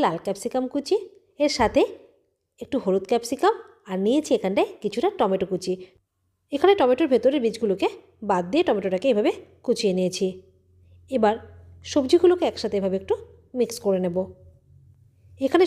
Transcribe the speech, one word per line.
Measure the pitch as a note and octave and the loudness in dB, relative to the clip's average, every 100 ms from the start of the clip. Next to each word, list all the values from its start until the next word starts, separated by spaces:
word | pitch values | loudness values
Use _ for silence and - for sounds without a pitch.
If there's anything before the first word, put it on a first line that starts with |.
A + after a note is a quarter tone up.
| G#3+ | 2
লাল | E3 G3 | 0 -4
ক্যাপসিকাম | G3 A#3 B3+ B3+ | -6 -4 -4 -2
কুচি, | C#4+ C#4+ G4 - - _ - | -4 -2 -2 -2 -18 _ 0
এর | D4 C#4 | 0 2
সাথে | G#3+ C#4 - - - _ _ _ _ - | 2 2 0 -2 -20 _ _ _ _ -20
একটু | - B3+ | -6 -4
হলুদ | F#3+ F#3+ F#3+ | 0 -2 0
ক্যাপসিকাম, | A#3 A#3 C4 - A4 - _ - | -2 -2 0 0 0 -6 _ -8
আর | F#3 G#3 | -2 0
নিয়েছি | D4 - A#3+ | 0 2 0
এখানটায় | F#3+ A3 G4+ - | 0 0 -2 -4
কিছুটা | G3+ A#3+ - G4+ | -8 -2 -2 0
টমেটো | G#3 F#3+ F#3 | 0 0 -2
কুচি। | F3+ F#3 F#3 - _ _ _ _ _ - C#4+ | -4 -4 -8 -10 _ _ _ _ _ -10 0
এখানে | F4+ G4+ | 4 4
টমেটোর | B3+ B3+ D#4 | 2 2 2
ভেতরের | A#3 B3+ C#4+ A3+ | 2 2 2 -2
বীজগুলোকে | - G#3+ F#3 F#4 - - - G#3 | -2 -4 -2 -2 -4 -20 -8 -2
বাদ | F3+ F3 | -2 0
দিয়ে | D4 F4 | 0 0
টমেটোটাকে | G#3 F#3+ F#3 C4+ | 0 -2 -2 0
এভাবে | G#3 C#4+ - - _ - | 2 0 -2 -10 _ -4
কুচিয়ে | - G3+ F#3 | 0 0 0
নিয়েছি। | F3+ F3+ F#3 F#3 - _ _ _ _ _ - C4 | 0 -2 -4 -6 -16 _ _ _ _ _ -6 0
এবার | G#3+ A3+ - - - - - | 2 0 -8 -20 -20 -18 -4
সবজিগুলোকে | D4 C4 F4 F4+ F4+ C#4+ | -2 4 4 6 4 0
একসাথে | - G#3+ G3+ | -2 -4 -2
এভাবে | F#3+ F#3+ | -2 -2
একটু | F#3+ A#4+ - - _ B3+ | -4 -6 -8 -20 _ -4
মিক্স | A#3 - G3+ | -2 -2 0
করে | F#3 F3+ | 0 0
নেব। | F3 F#3+ - - _ _ - _ _ _ _ _ - C4+ | -2 -6 -10 -20 _ _ -20 _ _ _ _ _ -4 0
এখানে | F4 | 2